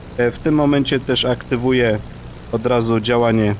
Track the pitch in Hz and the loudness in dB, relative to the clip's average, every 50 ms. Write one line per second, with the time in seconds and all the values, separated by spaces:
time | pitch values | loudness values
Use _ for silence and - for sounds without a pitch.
0 | - - - - 120 120 - - - 160 151 151 147 143 143 143 127 - 143 123 | -18 -12 -2 0 0 0 0 -2 -2 0 2 2 2 2 2 2 2 0 0 -2
1 | - 135 127 - 123 127 120 - - - 131 117 123 131 131 123 120 113 104 104 | 0 0 -2 0 0 -2 -2 -4 -2 -4 -4 -2 0 2 2 2 2 2 0 -2
2 | - - - - - - - - - - 117 113 117 123 123 120 113 113 117 110 | -4 -10 -16 -16 -16 -16 -16 -16 -10 -6 -6 -2 0 2 2 2 2 2 0 0
3 | 107 120 120 120 120 117 113 113 107 104 101 101 | 2 2 2 2 4 4 4 2 2 2 0 -4